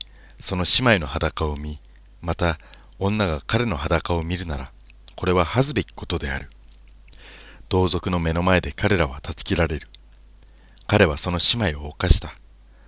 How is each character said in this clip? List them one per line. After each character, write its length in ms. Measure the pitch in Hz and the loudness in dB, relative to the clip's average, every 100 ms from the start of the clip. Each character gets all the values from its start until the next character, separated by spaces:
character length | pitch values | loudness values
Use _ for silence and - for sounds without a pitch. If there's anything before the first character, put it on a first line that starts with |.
| - - - - | -18 -20 -20 -8
そ 180 | - 92 | -4 0
の 80 | |
姉 320 | 87 - 127 101 | 2 4 4 2
妹 40 | |
の 60 | 73 | 0
裸 400 | 80 80 - 78 | -2 -4 -2 -4
を 100 | 73 | -4
見、 220 | 76 76 - - - - | -8 -12 -16 -20 -20 -12
ま 140 | 85 | -8
た 240 | 85 87 78 - - - - | -2 -2 -2 -10 -20 -20 -6
女 280 | 98 107 98 | -2 0 0
が 160 | 78 - | -2 -2
彼 180 | 113 | -2
の 120 | 117 76 | 0 -2
裸 380 | 71 82 - | 0 0 0
を 80 | 85 | -2
見 140 | 80 90 | -2 -4
る 80 | |
な 140 | 87 69 | -4 -6
ら、 140 | - - - - - - | -8 -16 -20 -20 -20 -6
こ 100 | 90 | 2
れ 60 | |
は 120 | 90 | 2
恥 240 | 90 113 139 | 2 4 2
ず 60 | |
べ 100 | 113 | 2
き 100 | - | -4
こ 100 | - - | -8 -6
と 120 | 85 | -6
で 120 | 71 | -4
あ 80 | 69 | -8
る。 120 | 73 - - - - - - - - - - - - | -10 -18 -20 -20 -20 -20 -20 -20 -20 -20 -20 -20 -4
同 200 | 95 92 | 0 2
族 220 | 90 - | 0 -2
の 80 | 90 | -2
目 140 | 82 | 0
の 100 | 82 | 0
前 180 | 90 92 | 2 2
で 120 | - | 0
彼 240 | - 104 98 | -4 0 2
ら 100 | 76 | 0
は 140 | 67 | -4
断 140 | - | -10
ち 100 | - | -8
切 120 | - 90 | -2 0
ら 100 | 82 | 0
れ 120 | 76 | -2
る。 100 | - - - - - - - - - - - | -10 -20 -20 -20 -20 -20 -20 -20 -20 -16 0
彼 200 | 101 90 | 4 6
は 120 | 73 | 4
そ 120 | - | 0
の 80 | 87 | 2
姉 320 | - 120 101 | 2 2 0
妹 80 | 73 | -2
を 80 | 76 | -8
犯 180 | - 90 | -4 2
し 100 | - | 2
た。 140 | - - - - - - | 2 -12 -20 -20 -20 -20